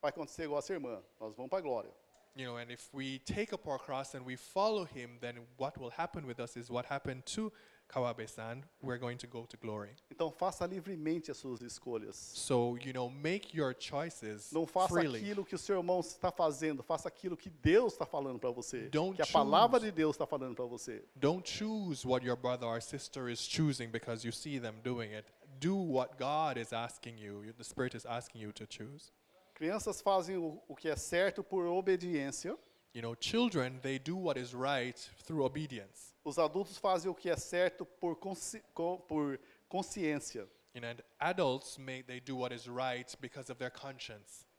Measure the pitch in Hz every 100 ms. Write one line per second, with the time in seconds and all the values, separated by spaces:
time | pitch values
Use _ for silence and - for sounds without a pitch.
0 | 147 139 147 - 160 147 - 185 131 107
1 | - _ 110 104 131 190 160 120 101 -
2 | _ _ _ 135 127 120 120 120 - 139
3 | 135 131 - - 220 185 - 135 - 135
4 | 131 139 127 127 - 185 208 214 170 139
5 | 120 120 120 120 120 - 135 - 127 -
6 | 170 180 139 120 120 - 117 120 123 139
7 | - 131 - - 220 - - - _ -
8 | 123 117 110 - 110 120 139 _ 131 123
9 | 123 123 127 120 117 - 113 107 104 123
10 | _ - 165 - 185 - 180 190 170 180
11 | 156 170 156 139 135 120 120 - - 117
12 | 104 - - - - 127 120 120 131 127
13 | 123 135 151 196 - 160 139 127 - 143
14 | 165 - 107 104 101 156 165 190 185 170
15 | 160 123 202 202 190 180 - 196 175 180
16 | 170 - 180 - 165 143 156 139 - 160
17 | 175 - 185 170 - - 160 190 240 -
18 | 165 156 139 127 127 123 117 127 110 151
19 | 180 185 151 160 139 160 233 247 220 170
20 | 156 147 151 147 131 117 123 120 - 107
21 | 101 135 139 180 180 - 214 220 190 143
22 | 127 127 127 123 123 123 120 113 - 143
23 | - - 123 120 - - 156 123 117 113
24 | - 113 120 113 156 139 120 110 120 123
25 | 110 107 - _ - 135 151 196 175 127
26 | 127 - 127 151 156 127 113 113 117 -
27 | 120 113 104 101 104 113 117 - 127 113
28 | 120 120 - 117 107 - 107 - 110 143
29 | - _ _ _ _ - 160 208 - 185
30 | - 190 170 190 165 151 - 143 160 143
31 | - 170 190 185 190 190 175 180 190 185
32 | 175 160 139 123 170 285 - _ _ 120
33 | 117 120 - 226 240 180 127 131 135 139
34 | 143 185 180 131 123 123 131 139 123 120
35 | - - - 160 131 139 156 123 98 -
36 | - _ 156 139 156 165 196 - 202 185
37 | 175 175 175 165 - 175 180 - 180 -
38 | 175 160 196 190 - 113 - - 170 180
39 | - 156 143 135 - - _ 185 190 -
40 | 160 143 - 117 98 _ _ 123 117 120
41 | - _ 151 185 151 131 - - 135 131
42 | 123 127 127 131 123 123 113 127 131 123
43 | 123 - 123 - 131 123 127 - 139 131
44 | - 107 104 - -